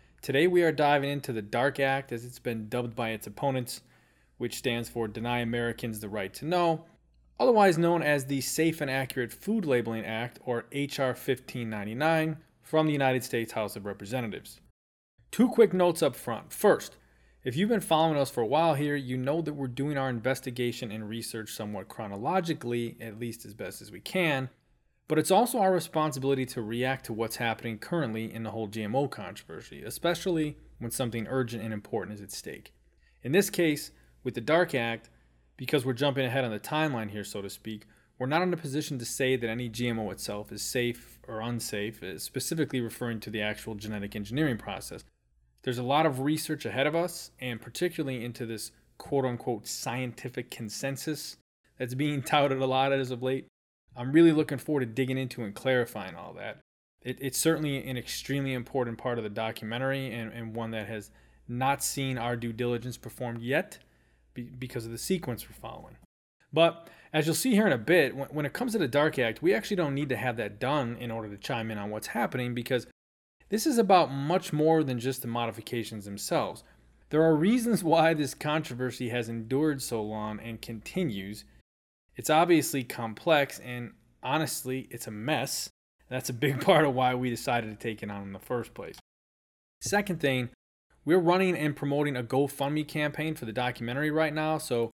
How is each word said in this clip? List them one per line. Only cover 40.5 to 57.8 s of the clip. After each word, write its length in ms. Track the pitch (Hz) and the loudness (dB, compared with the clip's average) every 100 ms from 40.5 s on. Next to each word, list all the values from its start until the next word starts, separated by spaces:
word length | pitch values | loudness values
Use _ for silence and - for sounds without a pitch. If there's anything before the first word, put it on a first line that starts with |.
is 100 | 104 | -10
safe 560 | - 127 120 117 - - - | -4 0 0 -2 -12 -20 -10
or 140 | 110 | -6
unsafe, 640 | 117 117 - 104 107 117 | -4 -4 -4 -4 -4 -6
uh, 160 | 92 80 | -10 -10
specifically 600 | - 131 - 160 151 127 | -8 -6 -4 -2 -2 -2
referring 380 | 117 - 120 113 | -4 -4 -6 -6
to 100 | 113 | -6
the 100 | 107 | -2
actual 320 | 107 104 113 | -2 -4 -8
genetic 420 | 104 107 104 101 107 | -8 -6 -6 -6 -8
engineering 440 | 101 135 151 110 | -4 0 0 0
process. 440 | 107 98 - 82 - _ _ _ _ _ | -6 -10 -10 -14 -16 _ _ _ _ _
There's 140 | 135 120 | -4 -2
a 60 | |
lot 240 | 123 147 160 | 2 4 4
of 140 | 131 | 2
research 440 | 143 156 - 151 113 | 0 0 -2 -4 -2
ahead 220 | 117 147 | 0 2
of 80 | 165 | 2
us, 340 | 175 - - - | 0 -4 -14 -10
and 220 | 127 113 | -8 -8
particularly 640 | 120 - 180 170 135 127 120 | -8 -2 -2 -2 -4 -4 -6
into 220 | 120 113 | -6 -6
this 240 | 110 - - _ - | -6 -10 -14 _ -20
quote-unquote 680 | - 139 127 120 127 107 - | 0 2 2 0 -2 -4 -6
scientific 840 | - 123 127 127 120 127 127 - | -8 -4 -4 -4 -6 -8 -8 -8
consensus 880 | - 110 - 139 135 160 147 - - _ _ _ - | -8 -8 -6 -4 -4 -4 -6 -8 -16 _ _ _ -8
that's 160 | 123 | -4
being 300 | 127 147 143 | -2 0 0
touted 340 | - 147 139 135 | 4 4 6 4
a 80 | 131 | 2
lot 260 | 131 139 | 4 4
as 200 | 135 127 | 2 0
of 100 | 120 | -2
late. 240 | 127 135 - _ _ _ _ 123 | -2 -2 -4 _ _ _ _ -8
I'm 160 | 127 | 4
really 200 | 160 165 | 8 8
looking 260 | 156 151 139 | 8 2 -2
forward 220 | - 147 | -2 0
to 80 | 117 | 0
digging 320 | 110 131 131 | -2 0 -2
into 240 | 127 - | -4 -6
and 100 | 107 | -8
clarifying 600 | 101 135 127 117 107 92 85 | -4 2 2 2 -4 -10 -10
all 180 | 87 | -12
that. 280 | 87 104 - _ _ _ _ | -10 -10 -12 _ _ _ _
It, 160 | 123 127 | -10 -6
it's 160 | 139 - | -4 2
certainly 500 | 160 156 147 139 | 2 2 0 -2